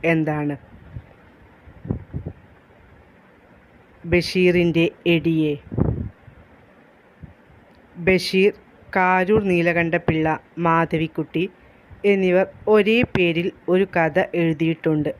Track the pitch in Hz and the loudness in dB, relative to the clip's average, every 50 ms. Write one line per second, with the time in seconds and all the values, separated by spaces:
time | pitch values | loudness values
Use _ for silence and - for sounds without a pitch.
0 | - 165 165 160 156 151 151 151 147 147 143 135 - - - - - - - - | 2 2 2 2 0 -2 -2 -2 -4 -4 -6 -8 -12 -20 -20 -20 -20 -18 -18 -18
1 | - - - _ - - - _ - - - - _ - - - - - - - | -18 -18 -20 _ -20 -20 -20 _ -20 -20 -20 -20 _ -20 -20 -18 -8 -8 -8 -8
2 | - - - - - - - - - - - - _ _ - _ _ - - - | -8 -12 -12 -12 -12 -12 -16 -16 -20 -20 -20 -20 _ _ -20 _ _ -20 -20 -20
3 | - _ _ _ _ _ _ _ _ _ - - _ _ _ - - _ _ - | -20 _ _ _ _ _ _ _ _ _ -20 -20 _ _ _ -20 -20 _ _ -18
4 | - 175 165 180 165 - - 185 180 180 175 180 175 170 156 165 170 - - - | -6 -2 0 0 0 0 0 2 2 4 4 2 2 2 2 2 0 0 -2 -4
5 | - 175 170 165 143 165 165 160 156 151 147 143 - - - - - - - - | 0 0 0 2 2 0 0 0 0 -2 -2 -6 -10 -10 -4 -2 -2 -2 -2 -4
6 | - - - _ - - - - - _ - _ - _ _ _ _ _ _ _ | -8 -10 -12 _ -20 -20 -20 -20 -20 _ -20 _ -20 _ _ _ _ _ _ _
7 | _ _ _ _ - - - _ _ _ - - _ _ _ _ _ _ _ 175 | _ _ _ _ -20 -20 -20 _ _ _ -20 -20 _ _ _ _ _ _ _ -4
8 | 170 180 185 180 180 - - 190 190 208 - - - _ _ - - - - 190 | 0 0 0 0 0 -2 0 2 2 2 0 -2 -20 _ _ -20 -20 -6 -2 0
9 | 185 180 185 185 185 180 214 220 208 196 180 175 165 175 170 170 170 165 160 170 | 2 2 2 2 2 2 0 0 2 2 0 2 2 2 0 0 0 0 -2 -2
10 | 165 - 160 160 156 160 160 - - _ _ - 170 170 165 165 165 160 - 160 | -2 -2 -2 0 0 -2 -2 -4 -8 _ _ -2 0 2 2 2 2 0 -2 -4
11 | 160 160 - - 156 - - 160 180 196 - - - - - - _ _ - - | -4 -4 -4 -8 -8 -6 -4 -6 -6 -6 -8 -18 -20 -20 -20 -20 _ _ -20 -4
12 | - 202 202 196 190 185 180 185 190 - - - - - 214 214 208 208 220 233 | 0 0 2 2 2 2 2 2 0 -2 -6 -10 -2 2 2 2 4 4 2 2
13 | 247 - - 196 180 170 165 165 170 190 - - _ - 175 185 196 190 - 175 | 0 0 0 0 0 0 0 -2 -4 -4 -8 -8 _ -2 0 0 0 0 0 0
14 | 165 160 147 180 190 - - 175 170 165 160 143 165 160 165 156 - 165 156 151 | 0 2 0 0 -2 -2 -2 -2 0 0 0 0 -2 -2 -2 -2 -2 -2 0 0
15 | 147 147 - | -2 -4 -6